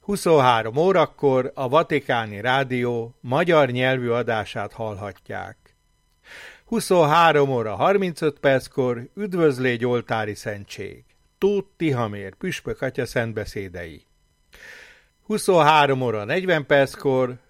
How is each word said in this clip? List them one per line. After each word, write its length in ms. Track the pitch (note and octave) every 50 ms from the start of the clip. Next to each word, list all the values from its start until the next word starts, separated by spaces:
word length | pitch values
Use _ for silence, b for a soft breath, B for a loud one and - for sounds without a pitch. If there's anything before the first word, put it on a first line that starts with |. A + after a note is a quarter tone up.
Huszonhárom 760 | _ - G3+ F#3+ - F3+ E3 D3+ C3 B2+ A#2+ A2+ A2 A2+ A#2
órakor 720 | C#3 E3 F#3+ F#3+ F3+ D3+ - - - - C#3 C3 C3 B2+ B2 -
a 140 | - C3+ B2
Vatikáni 720 | B2+ D#3 E3+ - E3 C#3+ - - C3 A#2+ A2+ G#2+ G#2 G2
Rádió 760 | G#2 B2+ B2+ C3+ C#3 B2+ B2+ B2 A#2+ A#2+ A#2+ A#2 A2+ A#2 - _
magyar 480 | - A#2+ B2 D3 F3+ F3 E3+ D#3 C#3+ B2
nyelvű 400 | B2 B2 B2+ C3 C3 C3 A#2+ A#2+
adását 640 | A#2 A#2+ A#2+ A#2 A#2 A2 G2+ - - A#2 G2+ G#2+ -
hallhatják. 1040 | - A#2 A2 G#2 F#2 G#2 G2+ F#2+ _ _ _ G2+ G2 F#2 F#2+ - _ _ _ _ _ _ _ _ _ _ _ _ _ B B B B B B B B B
Huszonhárom 840 | _ A#3 A3+ - - F#3+ F3+ D#3+ D3 D3+ E3+ E3+ E3 D3+ D3 C#3+ C#3
óra 240 | C3+ A#2+ A2+ G#2+ G2+
harmincöt 640 | F#2+ C3+ E3+ G3 G3+ F#3+ F3+ D#3+ - - D#3 C#3+ _
perckor 720 | - C#3+ C3+ C3 - - _ - C3+ B2 A#2+ A#2 A#2+ - _
üdvözlégy 680 | - G#3 G#3 F3+ F#3 E3 D3+ C3+ B2 B2+ C3 A#2+ A#2 A#2
oltári 500 | C3+ B2 A#2+ A2 - B2 A2+ G#2+ G#2+ G#2
szentség. 720 | - - A2+ G#2 G2 G2+ _ - - G2 F#2+ - B1 _ _ _ _ _ _ _ _
Tóth 300 | - G3 G3+ G3 F#3+ _ _
Tihamér 580 | _ E3+ D#3 C#3 A#2+ A#2+ G#2+ G2+ G#2 G2 F#2+ F#2+
püspök 480 | _ - F#3 D#3+ - _ - A2+ - -
atya 240 | C3 - - B2+
szentbeszédei. 1000 | - - B2+ A#2 A2+ G#2+ A2 G#2 - - A2 G2 F#2+ E2+ F2+ F2 E2 D#2 - _ _ _ _ _ _ _ _ _ _ B B B B B B B B B B B B B _ _
Huszonhárom 800 | _ G#3+ G#3 - - F#3+ E3+ D3+ D3 D#3 D#3 C#3+ C#3 C3+ C3 B2+
óra 220 | A#2+ A2 G#2+ G#2
negyven 420 | G#2 C#3+ F#3 F#3 F#3 F3 D#3 C#3
perckor 720 | _ D3 C#3+ C#3 C3 - - - C#3+ C3 B2+ B2+ B2 B2 B2 _